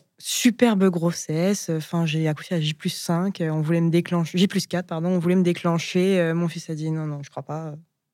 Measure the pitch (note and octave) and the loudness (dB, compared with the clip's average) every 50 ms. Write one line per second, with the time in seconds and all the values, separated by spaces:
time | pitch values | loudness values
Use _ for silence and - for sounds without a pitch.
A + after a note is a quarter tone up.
0 | _ _ _ _ - - - - - B3 G#3+ - B3 A#3 G#3+ F#3+ G3 F#3+ E3+ F3 | _ _ _ _ -8 -6 -4 2 2 2 4 4 4 4 4 4 4 4 2 2
1 | E3 E3+ E3+ - - - D#3 D#3+ F3 F#3+ G#3 G3 - - E3 D#3+ D3+ - - E3+ | 0 0 0 -2 -6 -4 -2 0 2 0 0 -2 -2 -4 -4 -4 -4 -2 -2 0
2 | E3 D#3+ D3+ D#3+ D#3+ D#3 D3+ C#3+ - - F#3+ E3+ D3+ D3+ D#3 - - F3+ - - | 0 0 0 0 0 0 -2 -2 -4 -4 -2 -2 0 -2 -4 -4 -6 -6 -6 -6
3 | - - E3+ E3 F3+ G3+ F#3+ - E3+ D#3+ D#3 D#3 D#3 D3+ E3+ E3+ E3 E3+ D#3+ E3+ | -4 -2 0 0 0 -2 -2 -2 -2 -2 0 -2 0 2 2 2 2 4 2 2
4 | E3+ - F3 E3+ E3+ D#3 - F3+ F#3 G3+ - F#3+ - - - F3 F3 - F3 D#3+ | 2 2 0 0 0 0 2 2 2 2 2 -2 -4 -2 -4 -6 -4 -4 -6 -4
5 | D#3+ F3+ F#3 F3+ D#3+ F3+ F#3 F#3+ F3+ F3 F3 - - F3 E3 E3+ - - - F#3 | -2 0 0 2 2 4 4 4 4 2 0 0 0 0 0 0 -2 0 0 2
6 | F3+ F#3+ G3 F#3 E3+ E3 E3 E3+ E3+ E3+ D#3+ E3+ - - D#3+ D3+ D#3 D#3+ D#3 D#3+ | 2 4 4 2 2 2 2 0 0 -2 -4 -6 -8 -8 -6 -4 -4 -4 -2 -2
7 | D#3 D3+ D3 C#3+ C#3+ - _ C#3+ C3+ - D3 D#3 D#3+ D#3 D3 D#3 E3 _ _ _ | -4 -4 -6 -8 -10 -10 _ -12 -10 -8 -8 -8 -8 -10 -12 -14 -18 _ _ _
8 | _ _ | _ _